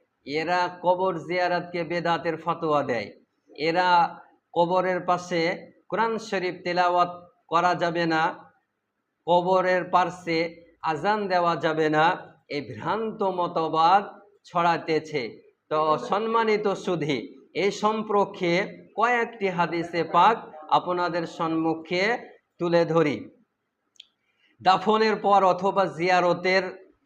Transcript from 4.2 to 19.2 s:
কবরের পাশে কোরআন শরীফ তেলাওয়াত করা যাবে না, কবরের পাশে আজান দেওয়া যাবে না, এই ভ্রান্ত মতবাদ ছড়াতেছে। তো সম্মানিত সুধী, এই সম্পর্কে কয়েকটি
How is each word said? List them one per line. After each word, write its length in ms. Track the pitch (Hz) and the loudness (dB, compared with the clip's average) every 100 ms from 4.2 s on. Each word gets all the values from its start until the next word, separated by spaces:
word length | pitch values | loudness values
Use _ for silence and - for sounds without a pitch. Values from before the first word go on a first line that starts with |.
| - _ _ | -20 _ _
কবরের 460 | 170 170 185 185 180 | 0 2 2 0 -2
পাশে 720 | 170 175 - 170 165 185 - _ _ | 0 -2 -2 -2 -2 -4 -10 _ _
কোরআন 280 | 190 226 220 | -2 -2 -2
শরীফ 380 | - 196 180 175 | -4 -4 -4 -6
তেলাওয়াত 640 | 180 175 180 175 175 - - _ _ | -4 0 2 2 0 -4 -20 _ _
করা 280 | 165 180 165 | 2 2 0
যাবে 300 | 170 165 170 | -2 0 0
না, 460 | 160 165 - - _ _ _ _ _ _ _ 156 | 0 0 -4 -16 _ _ _ _ _ _ _ 0
কবরের 580 | 175 175 185 185 180 | 2 4 2 2 0
পাশে 840 | 175 180 170 170 165 165 170 - - _ | 2 0 0 -4 -4 -2 -2 -8 -20 _
আজান 460 | 160 151 190 214 202 | -4 -2 0 0 0
দেওয়া 280 | 180 170 160 | 0 2 0
যাবে 340 | 160 156 156 | -2 0 2
না, 440 | 151 165 185 - _ _ | 4 4 2 -8 _ _
এই 120 | 143 | -10
ভ্রান্ত 640 | 127 107 151 208 220 214 | -8 -8 -4 -4 -4 -4
মতবাদ 800 | 196 180 170 170 160 160 165 202 196 - - _ _ | -2 -2 -2 -2 0 2 4 4 2 -12 -20 _ _
ছড়াতেছে। 1080 | 175 170 160 165 156 156 151 110 - _ _ _ | 0 0 0 0 -2 -2 -6 -6 -10 _ _ _
তো 280 | 151 156 156 | 0 2 0
সম্মানিত 680 | - 190 226 226 220 208 202 | 0 -2 0 0 2 0 0
সুধী, 680 | 185 190 170 147 127 - - _ | -2 -4 -2 -2 -4 -6 -16 _
এই 180 | 147 196 | -2 -2
সম্পর্কে 1040 | - 214 220 214 202 196 - 175 175 240 - - - | 0 -2 -2 0 0 0 -2 0 0 -2 -10 -10 -2
কয়েকটি 520 | 233 240 | 0 0